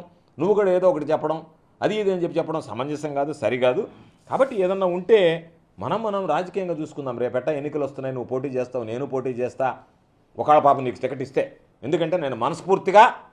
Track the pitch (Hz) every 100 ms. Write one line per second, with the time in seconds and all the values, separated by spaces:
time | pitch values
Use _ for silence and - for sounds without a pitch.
0 | 170 _ _ - 170 208 196 180 185 156
1 | 151 156 156 160 - _ _ - 147 214
2 | 196 185 170 151 147 156 131 107 139 147
3 | 151 139 143 147 107 123 123 135 247 -
4 | - _ - 175 269 233 185 196 185 175
5 | 185 226 175 165 165 _ _ - 107 196
6 | 220 196 185 151 180 196 180 156 156 -
7 | 135 117 123 123 123 151 147 147 135 135
8 | 131 131 117 131 139 127 123 131 110 117
9 | 135 131 127 117 123 - 131 - - _
10 | _ _ _ - 131 151 143 131 127 -
11 | 127 131 131 - - - _ _ 113 175
12 | 160 180 143 117 123 165 170 190 190 196
13 | 226 - -